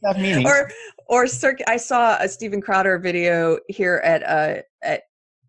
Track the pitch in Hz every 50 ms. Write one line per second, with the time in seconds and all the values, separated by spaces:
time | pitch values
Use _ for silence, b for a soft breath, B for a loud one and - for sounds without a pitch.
0 | 208 196 190 190 190 196 175 131 127 269 285 285 277 B B B 466 427 B -
1 | _ - 240 247 247 254 - - 311 269 262 262 - 220 233 233 - - 254 240
2 | 240 226 - - 185 190 - - 226 202 202 202 - 220 196 190 190 190 185 175
3 | 185 180 175 175 175 175 170 170 165 165 165 - - - 202 - 190 180 175 -
4 | - 165 165 - - - 160 151 151 151 143 - - _ _ _ - 156 147 -
5 | - _ _ _ _ _ _ _ _